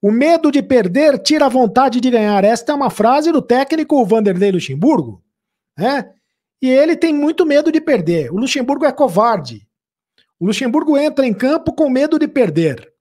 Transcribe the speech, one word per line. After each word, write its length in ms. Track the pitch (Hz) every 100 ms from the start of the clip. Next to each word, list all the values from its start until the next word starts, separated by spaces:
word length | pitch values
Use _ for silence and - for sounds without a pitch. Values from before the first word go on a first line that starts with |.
"O 100 | 202
medo 400 | 226 294 330 320
de 100 | 285
perder 560 | 190 254 185 190 311 277
tira 260 | - 302 277
a 40 |
vontade 520 | 247 240 247 269 240
de 80 | 254
ganhar." 340 | 240 214 208
Esta 300 | 196 226 -
é 20 | 285
uma 140 | 262
frase 420 | - 220 269 302
do 100 | 311
técnico 640 | - 214 277 320 302 285 214
Vanderlei 460 | 226 208 180 202
Luxemburgo, 720 | 185 - 135 226 269 123 101 _ _ _ _ _ -
né? 340 | 208 277 208 _ _ _ _ _
E 80 | 254
ele 280 | 262 311 330
tem 160 | 330
muito 320 | 294 294 320 330
medo 260 | 285 302
de 80 | 311
perder. 540 | 320 247 160 170 131
O 40 | 180
Luxemburgo 480 | 262 285 247 285 294
é 60 |
covarde. 760 | 247 269 170 233 214 131 110 101 _ _ _ _ _ _ _
O 80 | 180
Luxemburgo 520 | 214 262 277 320 285
entra 280 | 302 294 262
em 80 |
campo 380 | 196 254 311 -
com 180 | - 302
medo 300 | 254 302 311
de 80 | 311
perder. 680 | - 220 151 160 - - _